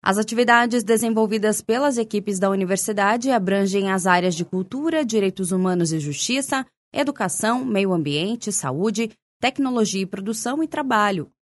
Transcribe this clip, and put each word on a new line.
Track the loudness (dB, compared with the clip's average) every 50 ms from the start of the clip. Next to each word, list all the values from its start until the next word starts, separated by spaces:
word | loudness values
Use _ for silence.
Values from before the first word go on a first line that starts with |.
| 0
As | 0 0 0
atividades | 0 0 0 0 4 6 6 4 4 4 0 0 2
desenvolvidas | 2 2 2 2 0 2 2 2 2 2 2 2 2 0 0
pelas | -2 -2 0 2 2 2 2
equipes | 0 -4 -2 -2 -4 -2 -2 -2
da | 0 2
universidade | 2 2 0 0 0 0 -2 -2 -2 0 2 2 2 2 2 0 2
abrangem | 2 2 2 2 2 2 2 2 2 0 0 2
as | 0 0 2
áreas | 4 4 4 4 0 0
de | -2 -4
cultura, | -4 -2 -4 -4 -4 -6 -4 -2 0 0 0 0
direitos | 2 0 2 2 0 -2 -4 -4 -2
humanos | 0 0 2 2 2 0 0 0
e | 0 -2
justiça, | -4 -6 -6 -6 -4 -2 -2 -2 -2 -2 -4 -4 -4 _ _ _ _ _ -4
educação, | -2 -2 -2 -2 -2 -4 -4 -2 -2 0 0 0 -2 -2
meio | -2 0 0 2 2
ambiente, | 0 0 0 -2 -2 -2 -2 -2 -4 -6 -6 -6
saúde, | -6 -4 -4 -4 -4 -2 -2 -2 0 -2 -4 -4 -6 _ _ _ _ _
tecnologia | -4 -2 0 0 -2 0 2 0 0 0 0 -4 -4
e |
produção | -4 -6 -8 -6 -6 -6 -4 -4 -4 -4 -4
e | -4
trabalho. | -4 -4 -6 -2 0 2 2 2 2 0 -2 -6 -8 _ _